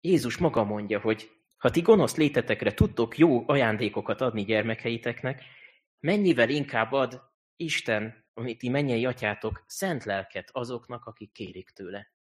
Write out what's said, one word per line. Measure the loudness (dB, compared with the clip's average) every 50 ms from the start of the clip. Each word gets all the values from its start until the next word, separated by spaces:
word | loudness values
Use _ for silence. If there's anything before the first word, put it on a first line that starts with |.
Jézus | _ 4 2 4 2 0 -2
maga | 0 0 2 2 2 0
mondja, | 0 -2 -6 -4 -2 -2 0
hogy | 2 0 0 0 -4 -20 _ _ _ _ _
ha | _ 0 2
ti | 2 2
gonosz | 6 6 6 8 6 2 2
létetekre | 2 2 2 2 0 0 0 -2 0 0 -2 2
tudtok | 4 2 2 4 0 -2 -2 4 4
jó | 6 6 6 2 2 2
ajándékokat | 2 2 4 2 2 0 -2 -2 -4 -4 -4 -4 -2 -2
adni | -2 -4 -2 -4 -2
gyermekeiteknek, | 0 0 0 0 0 -4 -4 -4 -6 -6 -4 -4 -6 -6 -4 -6 -6 -6 -8 -14 -20 -20 -20 -20 -20 _ _ _ _ _ _
mennyivel | -2 0 2 2 4 4 4 4 4 2
inkább | 2 -2 -2 -2 0 -2 0 0 0
ad | -2 -2 -2 -4 -12 _ _ _ _ _ _ _
Isten, | _ -6 -4 -4 -4 -2 -2 -2 -2 -2 -6 -10 _ _ _ _
amit | -10 -10 -10 -8 _
ti | -4 -2
mennyei | 0 0 0 0 0 0 0
atyátok, | -2 -2 -2 -2 -4 -4 -2 -6 -8 -8 -8 _
szent | _ -10 -6 -4 -4 -4 -4 -4
lelket | -4 -4 -4 -6 -8 -12 -12 -12 -10 _
azoknak, | -8 -8 -6 -8 -12 _ _ -14 -12 -12
akik | -16 -18 _ -20 -20 _
kérik | -14 -14 -12 -12 -16 -18 _
tőle. | _ -16 -14 -14 -12 -14 -16 _ _ _